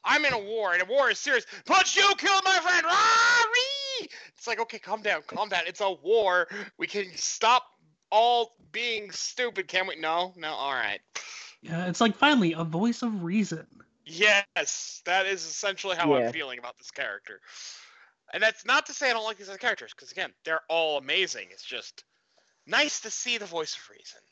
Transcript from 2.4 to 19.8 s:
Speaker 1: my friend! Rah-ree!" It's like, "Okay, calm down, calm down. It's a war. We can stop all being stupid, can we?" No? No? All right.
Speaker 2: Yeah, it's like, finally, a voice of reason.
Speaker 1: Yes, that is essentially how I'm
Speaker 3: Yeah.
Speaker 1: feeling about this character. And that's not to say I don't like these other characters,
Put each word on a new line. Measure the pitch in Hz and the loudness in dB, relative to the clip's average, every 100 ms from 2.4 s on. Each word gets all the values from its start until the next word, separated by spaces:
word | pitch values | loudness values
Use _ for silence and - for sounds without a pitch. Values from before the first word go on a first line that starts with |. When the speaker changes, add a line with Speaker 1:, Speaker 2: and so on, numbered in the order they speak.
Speaker 1:
my | 381 370 | 4 2
friend! | 339 349 | 4 2
Rah-ree!" | 320 370 440 453 466 480 453 480 523 571 554 523 381 - - | 4 4 6 6 6 6 4 2 0 -4 -6 -8 -8 -14 -20
It's | _ - | _ -6
like, | 220 | -4
"Okay, | 226 220 | -4 -8
calm | - 214 | -8 -4
down, | 208 170 - | -2 -2 -4
calm | - 214 | -6 -2
down. | 185 170 | -2 -4
It's | 180 | -2
a | 202 | -2
war. | 180 170 226 202 180 170 208 196 _ | -2 2 4 4 2 0 -6 -12 _
We | 175 | -6
can | 202 185 160 | -4 -6 -6
stop | - - 226 247 - _ _ _ _ | -6 0 4 4 2 _ _ _ _
all | 208 233 240 226 _ _ | 4 6 4 0 _ _
being | 202 240 220 208 | -6 -4 -4 -6
stupid, | 170 - - 247 196 175 | -10 -8 -4 -4 -4 -2
can | 185 190 | -2 -2
we?" | 160 | -4
No? | 156 170 185 180 | -2 0 -2 -6
No? | 156 | -8
All | 139 139 | -4 -2
right. | 131 107 101 _ - - - - - | 0 -2 -4 _ -14 -14 -16 -18 -18
Speaker 2:
Yeah, | - 165 180 | -8 -4 -4
it's | 170 | 2
like, | 226 - | 2 4
finally, | 285 285 175 | 4 6 4
a | 160 | 0
voice | 165 165 226 233 | -4 0 -2 -2
of | 240 214 | -4 -4
reason. | 170 208 190 160 - _ _ _ 147 | -2 0 -2 -4 -12 _ _ _ -18
Speaker 1:
Yes, | 160 214 202 202 - 147 - - - | 2 4 4 2 -4 -4 -4 -10 -12
that | - 185 190 | -2 0 2
is | 190 | -2
essentially | 160 156 202 190 196 175 | -6 -6 -4 -4 -4 0
how | 147 | 4
I'm | 139 | 4
Speaker 3:
Yeah. | 120 | 2
Speaker 1:
feeling | 139 139 123 | -2 -8 -10
about | 123 - | -14 -16
this | - | -16
character. | - 127 101 - 98 - - - - - - - _ _ | -8 -8 -8 -14 -20 -18 -18 -16 -18 -20 -20 -20 _ _
And | 185 | 0
that's | 220 - | 0 0
not | 214 277 302 | 0 0 0
to | |
say | 285 277 | -4 -2
I | |
don't | 226 | -2
like | 214 208 | -4 -8
these | 196 | -14
other | 196 | -6
characters, | 247 202 | -6 -6